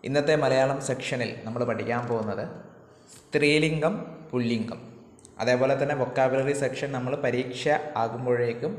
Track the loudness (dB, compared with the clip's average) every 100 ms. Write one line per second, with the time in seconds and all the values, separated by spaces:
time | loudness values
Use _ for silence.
0 | 0 0 4 4 4 4 4 2 -2 -4
1 | -2 -4 -4 -6 -8 -2 -2 -2 -2 -2
2 | -2 -2 -2 -4 -6 -10 -18 -20 -20 -20
3 | -20 -20 -2 2 6 6 4 2 0 -2
4 | -8 -14 -6 -2 0 0 -2 -8 -14 -20
5 | -20 -20 -20 -4 2 4 4 2 2 0
6 | 0 2 2 2 0 0 -2 -2 -4 -4
7 | -4 -2 0 0 -4 -2 0 0 0 -2
8 | -2 -2 0 0 0 -2 -6